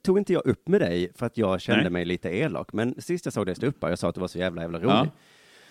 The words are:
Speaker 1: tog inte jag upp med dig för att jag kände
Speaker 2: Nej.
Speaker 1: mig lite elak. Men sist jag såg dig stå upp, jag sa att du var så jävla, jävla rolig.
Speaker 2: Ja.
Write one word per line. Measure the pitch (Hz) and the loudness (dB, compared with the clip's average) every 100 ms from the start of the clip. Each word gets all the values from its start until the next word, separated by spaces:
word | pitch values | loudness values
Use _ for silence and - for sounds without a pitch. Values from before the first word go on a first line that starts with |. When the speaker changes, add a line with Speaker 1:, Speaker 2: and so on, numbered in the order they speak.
Speaker 1:
tog | - 190 | 2 2
inte | 196 | 2
jag | 175 131 | 2 2
upp | - - | -2 2
med | 202 | 2
dig | 98 87 90 - | 4 0 -2 -4
för | 117 | -4
att | - | 0
jag | 98 92 | 2 0
kände | - 107 | 2 2
Speaker 2:
Nej. | 87 | 2
Speaker 1:
mig | 87 87 | 0 -2
lite | 87 90 | -2 -2
elak. | 95 156 76 - | -2 -2 -4 -6
Men | 104 120 - | -2 -2 -4
sist | - 175 143 | -6 -4 -4
jag | |
såg | 113 92 | -2 -2
dig | 87 | -2
stå | 123 | -4
upp, | - | -2
jag | 78 87 | -2 0
sa | 87 | -2
att | 95 | -2
du | |
var | 90 | -6
så | 85 | -2
jävla, | 92 85 | -4 -4
jävla | 85 82 | -6 -2
rolig. | 107 | 2
Speaker 2:
Ja. | 107 151 - _ - - - - | 4 2 -4 _ -20 -20 -20 -20